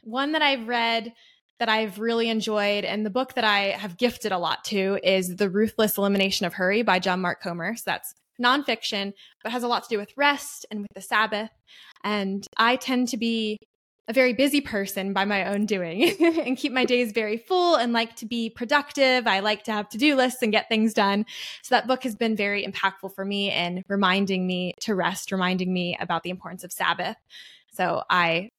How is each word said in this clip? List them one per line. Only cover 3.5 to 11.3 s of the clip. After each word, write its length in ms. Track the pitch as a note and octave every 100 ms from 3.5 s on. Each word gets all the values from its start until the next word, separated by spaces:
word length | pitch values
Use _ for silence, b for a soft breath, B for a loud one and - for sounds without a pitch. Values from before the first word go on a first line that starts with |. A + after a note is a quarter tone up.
| G3+ G3
have 260 | F#3+ G3+ E3+
gifted 340 | B3 A#3 G#3+
a 60 | F#3
lot 260 | E3+ - -
to, 320 | G3+ F#3+ G3
is 340 | F3+ F#3+ F#3 F3+
The 140 | G3+
Ruthless 480 | F#3+ A3 - G#3+ G#3
Elimination 480 | G3 G3+ G3 F#3+ F3+
of 80 |
Hurry 260 | F3+ F#3 G#3
by 180 | A3 F#3
John 200 | F#3 F#3
Mark 220 | F#3 -
Comer. 340 | F#3 E3+ E3+ A#3
So 60 |
that's 300 | - D#3+ - - _ _
nonfiction, 720 | B3 C4+ C#4 A3+ - G#3 G3+ G3 B B
but 100 | A3
has 100 | A#3+
a 60 | A#3+
lot 140 | A3+
to 60 | -
do 80 | A3
with 180 | G#3 -
rest 480 | C#4+ C#4+ - - -
and 100 | G#3+
with 80 | G3+
the 80 | -
Sabbath. 480 | - A3 A3